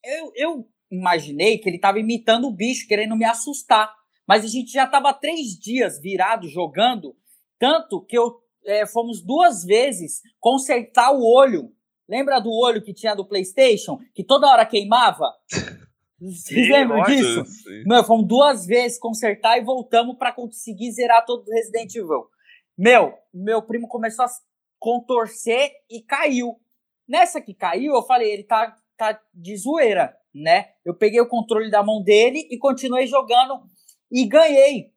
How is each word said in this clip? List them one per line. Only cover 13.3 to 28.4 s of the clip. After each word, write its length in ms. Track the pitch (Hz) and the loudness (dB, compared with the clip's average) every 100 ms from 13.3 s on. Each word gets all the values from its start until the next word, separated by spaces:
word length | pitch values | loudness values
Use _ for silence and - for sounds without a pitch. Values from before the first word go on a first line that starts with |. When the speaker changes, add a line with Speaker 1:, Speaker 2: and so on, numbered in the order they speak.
| 202 185 - 262 208 - 139 - - | -6 -6 0 2 2 -4 -12 -14 -16
Speaker 1:
Que 80 | |
toda 240 | - 277 285 | 0 4 6
hora 180 | 240 226 | 6 4
queimava? 600 | 220 202 233 226 160 143 - _ | 0 0 2 2 0 -6 -6 _
Speaker 2:
<laughs> 680 | - - - _ _ _ _ | -10 -10 -18 _ _ _ _
Speaker 1:
Vocês 460 | 185 175 - - 233 | -18 -16 -4 0 4
Speaker 2:
Sim, 40 | |
Speaker 1:
lembram 260 | 285 254 156 | 4 2 2
Speaker 2:
lógico. 180 | 190 277 | 2 2
Speaker 1:
disso? 240 | 165 117 131 | 2 -2 -6
Speaker 3:
Sim. 380 | - 104 104 170 | -16 -18 -10 2
Speaker 1:
Meu, 180 | 240 | 2
fomos 240 | 226 226 190 | 4 2 2
duas 380 | 247 285 240 175 | 4 4 2 0
vezes 320 | 240 240 240 | 0 0 -6
consertar 600 | 233 220 226 202 220 240 | -10 -4 -4 -2 0 0
e 40 | |
voltamos 540 | 226 262 226 233 240 254 | 0 -6 0 0 0 -6
pra 140 | 262 | -6
conseguir 600 | - 240 - - 185 240 | -6 -16 -14 -16 -12 -10
zerar 320 | 226 240 233 233 | -4 4 4 2
todo 220 | 240 202 | -8 -4
o 40 | |
Resident 420 | 226 220 226 226 | -6 -4 -8 -8
Evil. 320 | 240 175 139 - _ _ _ _ - | -12 -6 -6 -6 _ _ _ _ 0
Meu, 360 | 208 247 151 - _ | 6 6 4 -6 _
meu 280 | 180 202 220 | -12 -4 -4
primo 260 | 220 226 233 | -4 -10 -8
começou 380 | 240 220 220 247 | -8 -8 -4 -6
a 20 | |
se 140 | - _ _ _ _ | -6 _ _ _ _
contorcer 920 | 226 240 240 247 220 - 233 233 277 _ _ | -6 -6 -2 -4 -4 -8 -4 -2 -2 _ _
e 120 | 226 | -20
caiu. 540 | _ 277 311 254 240 226 _ _ _ _ _ | _ -2 -2 -2 -6 -12 _ _ _ _ _
Nessa 320 | 302 - 302 | 0 0 -2
que 120 | - | -12
caiu, 400 | 185 180 180 285 | -8 -4 -4 0
eu 80 | 262 | -2
falei, 280 | 226 247 220 | 2 2 2
ele 120 | 208 | -4